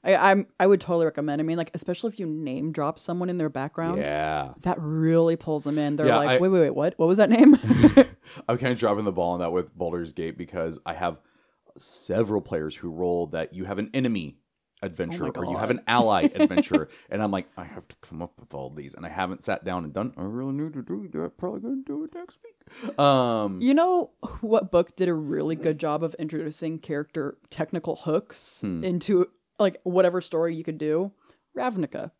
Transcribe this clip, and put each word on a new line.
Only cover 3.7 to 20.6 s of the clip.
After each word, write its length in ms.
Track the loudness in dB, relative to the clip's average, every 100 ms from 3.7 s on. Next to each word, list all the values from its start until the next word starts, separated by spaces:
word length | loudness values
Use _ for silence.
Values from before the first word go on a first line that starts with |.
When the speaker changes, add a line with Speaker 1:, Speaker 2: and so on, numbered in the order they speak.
| -6 -4 -2
Speaker 2:
Yeah. 560 | -2 -2 -2 -2 -6 -6
Speaker 1:
that 180 | -4 -4
really 540 | -4 0 2 4 4
pulls 300 | 0 -4 -4
them 120 | -2 -2
in. 200 | -2 2
They're 100 | 4
Speaker 2:
Yeah, 100 | 4
Speaker 1:
like, 100 | 4
Speaker 2:
I 100 | 2
Speaker 1:
"Wait, 100 | 4
wait, 120 | 4
wait, 100 | 2
what? 200 | 2 -2 2
What 100 | 2
was 100 | 4
that 100 | 6
name?" 280 | 10 12 10
<laughs> 500 | 6 8 10 10 6 2
Speaker 2:
<laughs> 240 | -20 -12 -4
I'm 80 | 0
kinda 180 | 0 2
dropping 280 | 2 2
the 80 | 0
ball 200 | 0 0
on 80 | 0
that 120 | -2
with 240 | -2 -4 -6
Baldur's 360 | -4 -4 -6
Gate, 260 | -8 -8 -8
because 400 | -10 -6 -6 -6 -10
I 80 |
have 240 | -4 -6 -6 _ _ _ _ _ -20
several 600 | -18 -16 -4 -2 0 -2
players 360 | -2 -6 -6 -8
who 140 | -12
roll 360 | -4 -2 -2 -2
that 240 | -6 -8
you 120 | -8
have 140 | -8 -6
an 120 | -4
enemy 460 | -4 -2 -4 -6 -16 _ _ _ _
adventure 440 | -10 -6 -8 -6 -8
Speaker 1:
Oh 40 |
my 80 | -6
Speaker 2:
or 40 | -6
you 40 | -4
have 100 | -4
Speaker 1:
God. 80 | -4
Speaker 2:
an 60 | 0
ally 360 | 2 4 4
Speaker 1:
<laughs> 120 | 2
Speaker 2:
adventure, 540 | 2 2 2 0 -2 -2 -12 _
and 140 | -4
I'm 80 | -2
like, 160 | -2 -6 -16
"I 60 |
have 240 | -16 -16 -20
to 80 | -20
come 200 | -16 -12
up 120 | -12 -14
with 120 | -16
all 160 | -12 -12
these," 260 | -14 -16
and 120 | -14 -12
I 40 |
haven't 340 | -6 -6 -6
sat 200 | -6 -6
down 200 | -4 -6
and 80 | -6
done, 200 | -6 -6 -6
"I 60 |
really 280 | -8 -6 -6
need 200 | -6